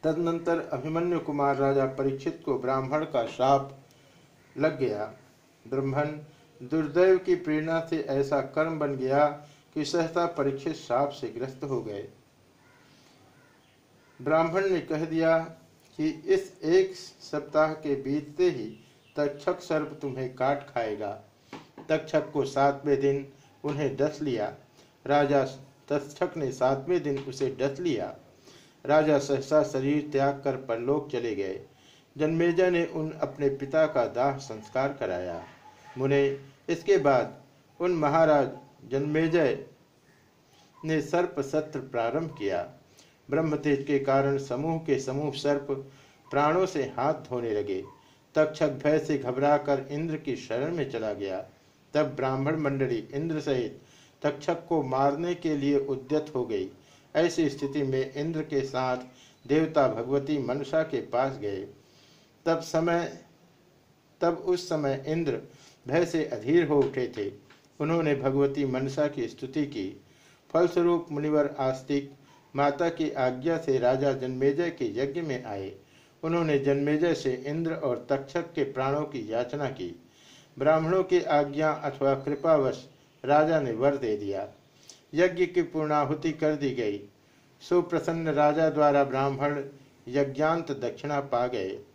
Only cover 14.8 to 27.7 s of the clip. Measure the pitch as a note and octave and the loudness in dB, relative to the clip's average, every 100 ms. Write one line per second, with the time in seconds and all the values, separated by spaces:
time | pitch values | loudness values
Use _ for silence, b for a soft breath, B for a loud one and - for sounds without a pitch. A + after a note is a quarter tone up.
14.8 | - D#3 D#3+ D#3+ E3 E3 E3 - - _ | -2 -4 -2 0 2 2 0 -12 -20 _
15.8 | _ - D#3 D#3 E3 F#3+ F#3+ - D#3 F3+ | _ -4 -4 -4 0 0 0 -8 2 4
16.8 | F#3+ - - - - - - D#3 D#3 D#3 | 2 -2 -16 -20 -8 -8 -2 2 2 0
17.8 | D3+ C3+ C3 C#3+ D3 - F3+ C#3+ G#2+ - | -4 -2 -2 -4 -4 0 0 0 -8 -14
18.8 | b b _ - D3 - - F3+ - D#3 | b b _ -2 -2 -2 -4 -4 -2 -2
19.8 | D3+ D3+ C#3+ B2+ B2+ B2+ C3 C#3+ - - | -2 -6 -8 -4 -6 -2 0 0 -2 -4
20.8 | A2+ G#2 G#2+ G#2+ - _ B B B - | -2 -4 -6 -8 -14 _ B B B -20
21.8 | - D#3 D#3 D#3 - D3+ C3 - C#3 C#3 | -2 -2 0 -2 0 -2 0 4 2 2
22.8 | D3 C#3 C#3 C#3 C3+ b b b D3 C#3+ | 0 2 2 0 -4 b b b -6 -2
23.8 | C#3+ G#2+ D3 - D3+ A#2 G#2+ - - b | -2 0 -2 0 -4 -2 -4 -6 -20 b
24.8 | b b - C#3+ C#3 C#3 C3 - - _ | b b 2 2 4 4 2 -4 -20 _
25.8 | - D3 C#3+ - F3+ E3+ C3+ A#2 B2+ C3+ | -4 -4 -4 -4 -4 -2 -6 0 2 2
26.8 | C3+ F3 D3 C#3 C3+ B2 C3+ C3+ C3+ | 0 0 0 -4 -6 -4 -4 0 -2